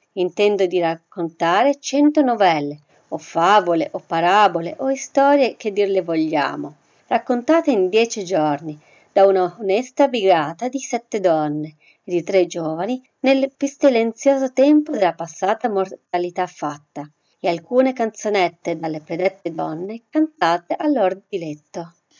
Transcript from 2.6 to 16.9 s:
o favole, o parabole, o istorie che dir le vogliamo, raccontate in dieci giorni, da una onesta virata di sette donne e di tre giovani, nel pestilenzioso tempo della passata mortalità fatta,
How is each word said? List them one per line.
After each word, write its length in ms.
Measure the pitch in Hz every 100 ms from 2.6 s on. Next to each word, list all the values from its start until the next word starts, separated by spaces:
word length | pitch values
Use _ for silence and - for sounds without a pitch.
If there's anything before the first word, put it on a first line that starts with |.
| 143 147 _ _ -
o 100 | 156
favole, 720 | - 170 175 208 175 170 -
o 120 | 185 -
parabole, 680 | 165 175 202 202 165 170 -
o 100 | 269
istorie 680 | 269 - - 277 285 240 -
che 160 | 220
dir 160 | 196 196
le 140 | 190
vogliamo, 720 | 175 160 160 151 135 143 143 - _ _ -
raccontate 640 | 226 - 240 247 330 320
in 160 | 214 185
dieci 360 | 214 233 220
giorni, 540 | 175 165 151 147 160 151 _ _ _
da 140 | 196 196
una 300 | 190 175 175
onesta 480 | 196 202 254 - 277
virata 600 | 240 190 175 147 170 254
di 100 | 262
sette 400 | - 233 - 220
donne 560 | 185 160 151 151 156 - _ _
e 60 | -
di 100 | 175
tre 240 | 156 190 170
giovani, 560 | 175 156 160 208 254 _ -
nel 320 | 254 269 269 -
pestilenzioso 960 | 277 - 285 233 226 - 277 269 262
tempo 380 | 262 277 302 302
della 220 | 247 180
passata 560 | 170 165 - 190 226 240
mortalità 800 | 196 190 170 - 175 180 175 175
fatta, 600 | - 147 147 _